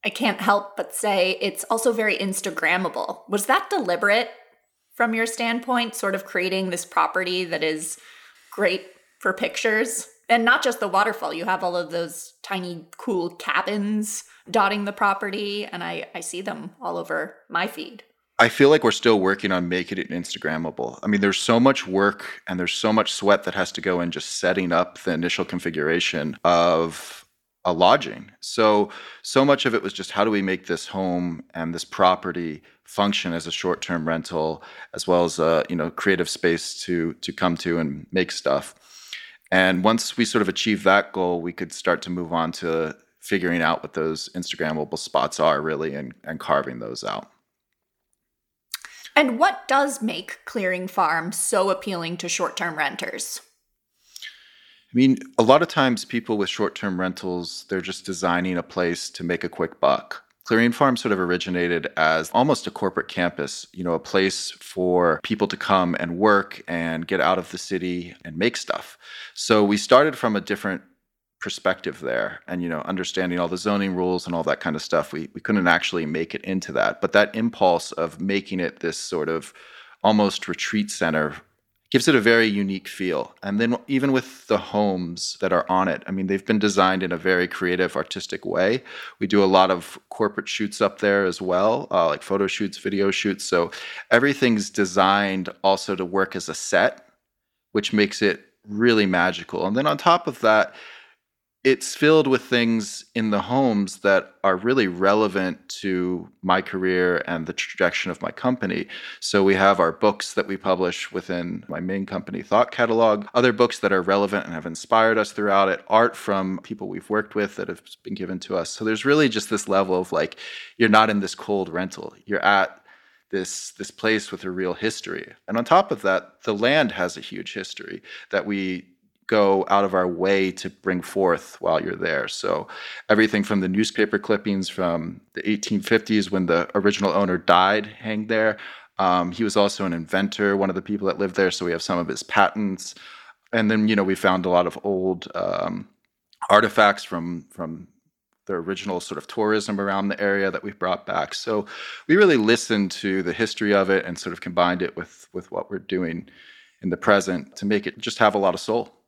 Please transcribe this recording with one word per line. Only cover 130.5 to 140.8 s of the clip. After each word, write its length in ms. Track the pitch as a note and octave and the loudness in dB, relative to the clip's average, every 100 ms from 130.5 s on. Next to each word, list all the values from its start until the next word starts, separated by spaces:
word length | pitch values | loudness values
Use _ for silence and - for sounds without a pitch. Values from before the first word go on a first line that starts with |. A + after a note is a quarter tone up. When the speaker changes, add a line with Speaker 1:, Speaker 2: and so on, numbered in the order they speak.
Speaker 2:
to 180 | F2+ F#2+ | -2 -10
bring 340 | - - F2+ | -6 -2 -2
forth 540 | - G2 F#2 D#2+ - - | -2 0 2 2 -2 -4
while 200 | F2 D#2+ | 0 0
you're 140 | D#2+ | 0
there. 320 | F2+ F2 D2 A#1 | -4 -2 -2 -4
So 400 | - G1+ D#2 - - - - - | -6 -2 -2 -4 -14 -14 -14 2
everything 360 | G#2+ G#2+ G#2+ | 4 4 2
from 160 | G2+ G2+ | 0 0
the 80 | F#2 | 0
newspaper 500 | F#2+ A2 - G#2 G#2 | 0 0 2 0 0
clippings 500 | - G#2 G#2+ G2 F#2 | 0 -2 0 -2 -4
from 520 | - F2+ E2+ E2 F2 _ | -2 -2 -2 -4 -12 _
the 140 | - - | -8 -4
eighteen 320 | G#2 - G#2 | -4 -2 -4
fifties 500 | G2+ A2+ - G#2+ F2+ | 2 0 2 0 0
when 160 | F#2+ F2 | -2 2
the 220 | E2+ - | 2 2
original 380 | G#2 G2+ G2+ G2+ | 2 2 2 0
owner 260 | E2 G2 F2+ | 2 2 0
died 480 | - F2 F#2 G#2+ G#2 | 4 6 6 2 -2
hang 400 | G#2 A2 G#2+ G#2+ | -12 -6 -6 -2
there. 300 | A2 A2 G#2 - - - - | 0 0 -2 -10 -20 -16 -2
Um, 320 | F#2+ F2+ F2 | 2 2 0
he 140 | F2 | -2
was 120 | A2 G#2 | 0 4
also 280 | G2+ - | 2 2
an 80 | F#2+ | -4
inventor, 640 | E2 D#2 F#2+ G2+ - G2+ G2 | -4 -2 -2 -2 0 0 2
one 140 | G2 | 0
of 40 | |
the 80 | F2+ | -2